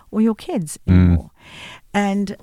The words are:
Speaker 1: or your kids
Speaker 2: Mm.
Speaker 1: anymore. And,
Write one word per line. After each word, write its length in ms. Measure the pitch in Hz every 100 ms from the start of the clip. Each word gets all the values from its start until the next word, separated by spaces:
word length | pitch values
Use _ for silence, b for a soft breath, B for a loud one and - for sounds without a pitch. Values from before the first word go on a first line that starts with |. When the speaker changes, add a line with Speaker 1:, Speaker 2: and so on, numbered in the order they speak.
| b
Speaker 1:
or 100 | 214
your 140 | 226 214
kids 420 | - 302 156 - -
Speaker 2:
Mm. 60 |
Speaker 1:
anymore. 380 | 90 90 87 - _ B B B B _
And, 420 | 202 202 196 196 -